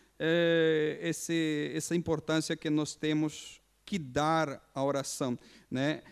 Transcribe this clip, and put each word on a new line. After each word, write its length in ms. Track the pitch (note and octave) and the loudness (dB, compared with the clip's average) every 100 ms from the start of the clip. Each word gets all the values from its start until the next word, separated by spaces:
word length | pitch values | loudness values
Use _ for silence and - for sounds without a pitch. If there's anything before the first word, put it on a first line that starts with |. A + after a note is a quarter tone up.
| _ - | _ -4
eh, 800 | D#3 E3+ E3+ E3 D#3+ D#3 D3+ - | 2 4 4 4 4 4 2 -2
esse, 680 | E3+ D#3 - E3 D#3 D3 D3 | -4 -4 -2 0 0 0 -2
essa 220 | D#3 - E3+ | -4 -2 -2
importância 580 | E3 D3+ - D#3+ D#3 | 0 -2 0 0 0
que 160 | D#3+ D#3+ | -2 0
nós 260 | D3+ D3+ - | 0 0 -2
temos 680 | D#3 D#3 D#3 - - - _ _ - | 0 0 0 -4 -16 -18 _ _ -6
que 120 | G3 | -6
dar 640 | C3+ C3+ D#3 D#3+ D3 - _ C3+ | -2 0 2 2 0 -4 _ -4
à 80 | |
oração, 560 | C#3 C#3 C#3 - C3+ A#2+ - - - | -2 -2 -4 -4 -4 -4 -8 -20 -8
né? 340 | C3 C#3 D3+ - | -2 0 -2 -8